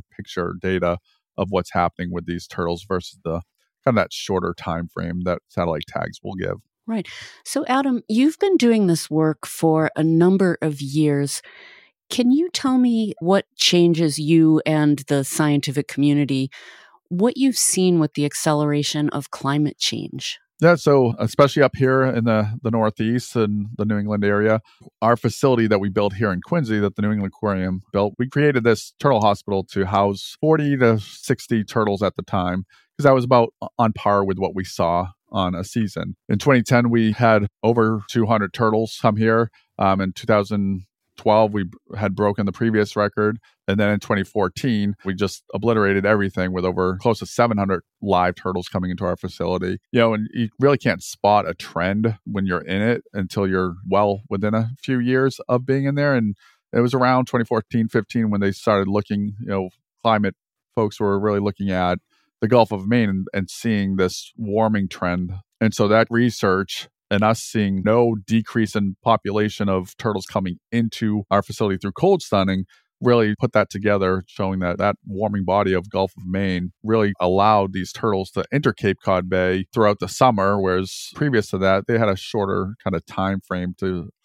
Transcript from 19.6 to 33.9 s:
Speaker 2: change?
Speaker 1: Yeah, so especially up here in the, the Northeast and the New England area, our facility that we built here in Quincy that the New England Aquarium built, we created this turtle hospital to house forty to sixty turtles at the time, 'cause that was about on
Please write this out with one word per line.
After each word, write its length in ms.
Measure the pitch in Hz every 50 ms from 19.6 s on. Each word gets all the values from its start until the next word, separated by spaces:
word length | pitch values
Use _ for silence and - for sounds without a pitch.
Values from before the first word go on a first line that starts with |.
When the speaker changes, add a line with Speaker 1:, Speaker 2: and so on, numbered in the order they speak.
| 151 143 - -
Speaker 2:
change? 580 | - - 113 107 101 - - 135 - - - - _ _ _ -
Speaker 1:
Yeah, 140 | 156 165 175
so 400 | 156 - 156 143 135 127 117 117 -
especially 460 | 117 113 - - 143 135 - 151 143
up 120 | 123 -
here 280 | - 135 131 131 135 131
in 220 | 131 127 120 113
the, 340 | 117 110 107 107 104 110 -
the 80 | - 113
Northeast 640 | 113 113 110 107 - - 110 110 117 127 - - -
and 340 | 120 110 104 104 104 101 104 123 -
the 60 | 104
New 120 | 107 107 104
England 260 | 101 104 107 104 101
area, 380 | 101 101 104 107 110 110 110 - _ _ _ - - _ -
our 160 | - 113 120 113
facility 480 | - 117 - - - 139 127 117 113
that 140 | 107 107 98
we 100 | 98 101
built 240 | 92 107 104 101 101
here 180 | 98 110 104
in 100 | 92 90
Quincy 360 | - - 170 170 143 110 110 104
that 160 | 101 101 -
the 60 | -
New 100 | 104 107
England 220 | 107 104 98 95 -
Aquarium 480 | - - 104 101 95 92 92 92 92 - _
built, 220 | - 101 101 104 98 -
we 100 | 123 131
created 340 | - 143 147 147 139 127 113
this 300 | 120 110 - - - _ -
turtle 220 | - 143 131 107
hospital 420 | 107 104 101 - - - 101 95 92 -
to 140 | - 101 95
house 520 | 90 104 98 101 101 101 98 - - - -
forty 380 | - 156 160 156 151 143 143 131
to 220 | 127 117 113 107
sixty 640 | 98 - - - - - 131 - - - 127 113 104
turtles 400 | - - 117 107 104 101 92 104
at 120 | 92 -
the 60 | -
time, 440 | 95 - - 98 90 90 90 95 95 _ _ _ _ _ _
'cause 100 | - 143
that 100 | 143 135
was 80 | 131 120
about 320 | 123 131 120 117 110 - - - - _ -
on 120 | 117 110